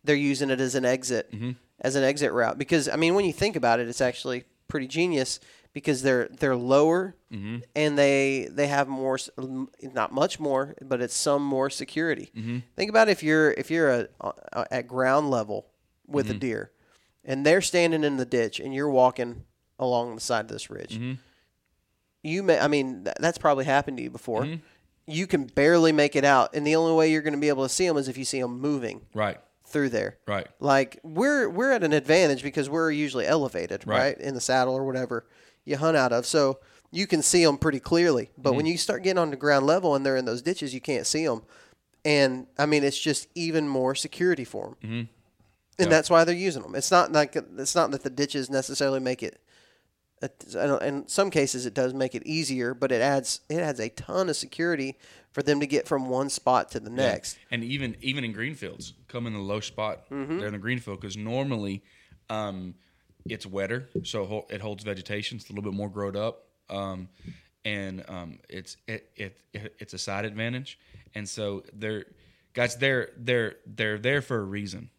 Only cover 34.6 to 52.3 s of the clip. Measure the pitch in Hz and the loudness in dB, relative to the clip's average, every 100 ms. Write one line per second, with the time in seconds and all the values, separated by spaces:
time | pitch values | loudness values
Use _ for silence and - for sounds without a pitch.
34.6 | 127 131 135 127 123 117 _ _ _ _ | 2 0 -4 -4 -4 -6 _ _ _ _
35.6 | - 139 160 156 127 117 120 160 139 131 | -6 0 4 4 4 2 2 2 2 0
36.6 | _ _ _ 165 196 160 - 175 165 139 | _ _ _ -4 0 2 4 6 6 4
37.6 | 160 139 - 170 175 131 - - 135 127 | 0 -2 2 4 4 2 -2 -2 0 2
38.6 | 156 170 - - 190 185 160 139 147 139 | 2 0 -2 0 2 2 0 0 4 4
39.6 | 139 175 180 139 139 131 123 120 143 190 | 6 4 4 2 2 0 0 -2 -4 -4
40.6 | 143 127 - 127 - 156 160 113 - - | -6 -6 -4 -2 0 0 0 -2 -6 -20
41.6 | _ _ _ _ 151 147 135 127 127 - | _ _ _ _ 2 4 4 2 -8 -2
42.6 | 147 151 139 139 156 139 - 170 165 160 | 2 4 2 0 -2 -2 -4 -6 -2 0
43.6 | 147 135 127 139 - - 180 160 120 104 | 0 0 0 -2 -6 -2 0 0 -4 -10
44.6 | 98 123 107 117 117 _ _ _ _ _ | -10 -12 -8 -8 -8 _ _ _ _ _
45.6 | _ - 170 160 - 170 165 175 190 135 | _ 0 4 4 6 6 6 2 -2 -4
46.6 | - 139 - 180 175 151 147 151 - 95 | -8 -6 4 4 6 2 2 -2 -6 -8
47.6 | 139 180 143 139 139 127 143 143 127 135 | -2 0 0 -2 -6 -4 -2 -2 -2 -2
48.6 | 131 139 139 135 131 127 98 - _ _ | -2 -2 0 0 -2 -4 -6 -10 _ _
49.6 | _ _ _ _ _ _ 135 _ - 92 | _ _ _ _ _ _ -12 _ -10 -2
50.6 | 139 135 120 143 - - 185 160 139 127 | 0 0 0 -4 -4 0 2 2 0 -2
51.6 | 123 104 127 131 131 123 - | -4 -2 -2 0 -4 -4 -6